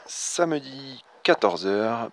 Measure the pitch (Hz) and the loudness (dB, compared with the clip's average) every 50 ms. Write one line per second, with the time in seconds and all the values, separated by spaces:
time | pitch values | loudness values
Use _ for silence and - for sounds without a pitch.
0 | - - - - - - - - 175 170 156 147 135 135 135 135 139 135 131 123 | -18 -14 -12 -8 -8 -6 0 0 0 0 0 -2 -4 -8 -14 -14 -14 -14 -16 -18
1 | - _ - - - - 170 - - 101 87 85 87 95 98 104 110 110 117 117 | -20 _ -16 -4 2 2 4 6 4 2 2 2 0 0 2 2 2 0 0 -2
2 | 117 - | -6 -8